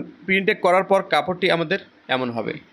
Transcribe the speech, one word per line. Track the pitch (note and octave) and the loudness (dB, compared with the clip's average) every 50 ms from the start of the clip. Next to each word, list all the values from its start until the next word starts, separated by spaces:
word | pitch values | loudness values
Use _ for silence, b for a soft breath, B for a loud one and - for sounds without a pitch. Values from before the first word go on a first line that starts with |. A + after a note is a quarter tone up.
| - - - - - | 0 -4 -14 -16 -4
প্রিন্টেক | G3 F#3+ G3 F#3+ G3+ G#3+ - | -2 -2 0 2 0 -2 0
করার | - F#3 F3 F#3+ F#3 | 2 4 4 4 4
পর | - G3 G3 F#3 F#3+ | 4 2 2 2 2
কাপড়টি | D#3+ D3 D3 F#3 F3+ F3+ G3 F3 | 0 0 0 -2 -4 -2 0 0
আমাদের | E3+ E3 E3 D#3 F#3 G3 - - _ _ _ - | 2 2 0 -2 -4 -6 -6 -12 _ _ _ -2
এমন | C3 B2+ B2+ B2 | -2 -2 -2 -2
হবে। | A#2 A#2 G#2+ A#2 - - - _ | -4 -4 -6 -6 -6 -8 -12 _